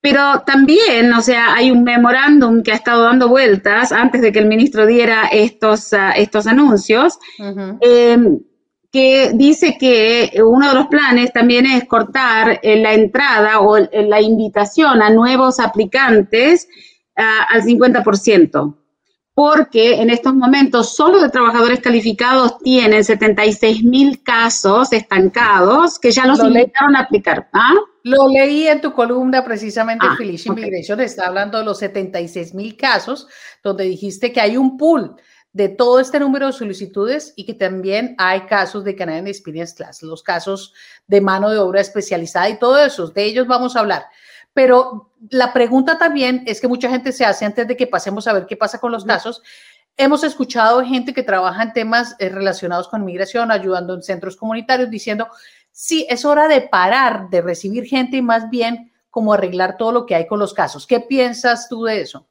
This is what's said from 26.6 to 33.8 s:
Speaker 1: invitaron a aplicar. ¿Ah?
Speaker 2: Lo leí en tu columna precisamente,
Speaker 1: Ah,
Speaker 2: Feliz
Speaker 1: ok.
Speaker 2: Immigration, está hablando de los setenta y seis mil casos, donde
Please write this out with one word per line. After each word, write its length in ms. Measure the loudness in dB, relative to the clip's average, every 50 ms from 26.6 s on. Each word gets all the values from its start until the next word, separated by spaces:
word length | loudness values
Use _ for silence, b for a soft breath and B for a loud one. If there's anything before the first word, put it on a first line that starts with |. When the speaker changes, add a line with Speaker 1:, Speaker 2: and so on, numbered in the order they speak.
Speaker 1:
invitaron 360 | 2 2 _ 0 2 2 2
a 40 | 2
aplicar. 500 | 0 0 -2 -2 0 -2 -4 -4 -6 _
¿Ah? 220 | -2 0 2 4 2 2 0 _ _ _
Speaker 2:
Lo 280 | _ 0 2 4 4 4
leí 360 | 4 2 2 2 0 0 2
en 140 | 0 0 0
tu 140 | -2 -6 -2
columna 500 | -2 -2 -2 -2 -2 -2 0 -2 -2 -2
precisamente, 640 | -4 -8 -8 -8 -8 -6 -6 -4 -4 -2 -2 -2 -2
Speaker 1:
Ah, 60 | -2
Speaker 2:
Feliz 320 | -2 -6 -10 -10 -10 -8 -8
Speaker 1:
ok. 80 | -8
Speaker 2:
Immigration, 440 | -8 -8 -8 -8 -10 -8 -8 -6 -4
está 260 | -4 -6 -6 -8 -8
hablando 320 | -6 -4 -6 -6 -6 -6 -6
de 60 | -6
los 120 | -6 -8 -8
setenta 400 | -8 -8 -8 -8 -10 -8 -8 -10
y 100 | -10 -10
seis 260 | -10 -14 -14 -12 -12
mil 200 | -14 -14 -14 -12
casos, 540 | _ -4 -2 -2 -2 -4 -8 -12 -12 -12 B B B B B B B
donde 220 | _ -8 -6 -6